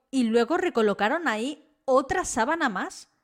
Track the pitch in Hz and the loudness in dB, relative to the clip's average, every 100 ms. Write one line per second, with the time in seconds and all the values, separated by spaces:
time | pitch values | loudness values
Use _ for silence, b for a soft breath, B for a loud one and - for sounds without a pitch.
0 | - 262 233 226 233 339 370 - 214 196 | -6 -2 2 2 2 0 0 2 2 2
1 | 208 311 311 214 254 311 _ _ - 262 | 0 0 -2 -4 -4 -8 _ _ 2 2
2 | 262 370 339 254 233 330 277 185 311 - | 2 -2 -2 -2 0 0 -2 -2 -6 -10
3 | - _ | -20 _